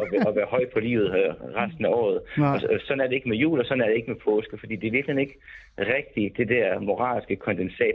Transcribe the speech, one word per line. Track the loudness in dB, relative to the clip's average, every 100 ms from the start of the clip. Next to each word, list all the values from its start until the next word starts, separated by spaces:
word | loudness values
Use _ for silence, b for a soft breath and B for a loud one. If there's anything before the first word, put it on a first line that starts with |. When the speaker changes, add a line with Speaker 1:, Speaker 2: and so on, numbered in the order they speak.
Speaker 1:
og | 2
være, | 2 2
og | 2
være | 2
høj | 0 0
på | 0
livet, | 0 2 2 2
øh, | 2 0 -8 -4
resten | -4 -2
af | 0
året. | 2 2 0 B 0
Speaker 2:
Nej. | 2
Speaker 1:
Og | 2
så, | 0 0 0
sådan | -2
er | 0
det |
ikke | 0 0
med | 2
jul, | 2 2
og | 0
sådan | 2
er | 2
det | 2
ikke | 0
med | -4
påske, | 0 0 0 -12
fordi | -10 -6
det | -2
er |
virkelig | -2 0 -2
ikke | -2 -6 B B B -4
rigtigt | -2 -2 -2 -2 -2 -2
det | 0
der | 2 2 0
moralske | -2 -2 0 -2 -4 -4
kondensat, | -4 -4 -4 0 0